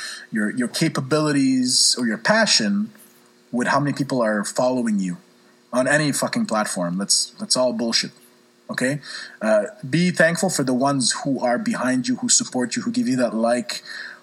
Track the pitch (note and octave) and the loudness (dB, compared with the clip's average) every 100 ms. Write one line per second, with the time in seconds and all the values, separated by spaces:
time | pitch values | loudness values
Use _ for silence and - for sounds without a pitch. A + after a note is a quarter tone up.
0 | - - - A2 G#2 B2 A#2 - D#3+ D3 | -12 -14 -6 -4 -2 -2 -4 0 -2 -2
1 | C3 D#3 D3+ C#3+ C3 C3 B2+ A#2+ - - | -2 0 2 2 4 2 2 4 2 2
2 | A#2+ - - A3 G#3 - G#2 G2+ A2 - | 0 0 2 2 4 2 2 0 -2 -8
3 | - - _ _ _ A#2+ A#2+ C#3 C#3+ C3 | -20 -20 _ _ _ -4 0 2 0 -2
4 | C#3 B2+ A2 G#2+ G#2 - B2+ B2+ A#2 G2+ | -2 0 2 0 -2 0 0 2 0 0
5 | F#2 F2 - _ _ _ _ B2 C3 D3 | -2 -6 -14 _ _ _ _ -2 2 2
6 | D3 C3+ - A#2+ G#2+ A2 G#2+ F#2+ E2+ F2+ | 2 -2 -2 -2 -2 -2 -2 -4 -4 -4
7 | G2+ - - - G#2+ B2+ B2+ A2+ A#2 A2+ | 0 0 -2 -8 -2 0 0 0 -2 -2
8 | - - _ _ _ _ - G#2+ B2+ C#3+ | -4 -10 _ _ _ _ -12 -4 -2 -2
9 | - - - - A2 G#2+ G2+ - C3+ D#3 | -8 -16 -16 -6 2 2 2 -8 -2 2
10 | F3+ - E3 E3+ F#3+ - C3+ B2 C#3 C#3 | 2 4 2 4 0 0 0 2 2 2
11 | A2+ - C#3+ C3 B2 A#2+ A2 A2 B2+ B2+ | 0 -2 -2 0 0 0 0 -2 0 0
12 | B2 B2 B2 - C3 C3 A#2+ B2 A#2 A#2 | 0 -2 2 0 0 -2 -2 -2 -2 -2
13 | A#2+ B2+ A#2 G#2+ A#2 B2 - - - - | 0 0 0 2 2 0 -2 -10 -12 -14
14 | - - | -14 -18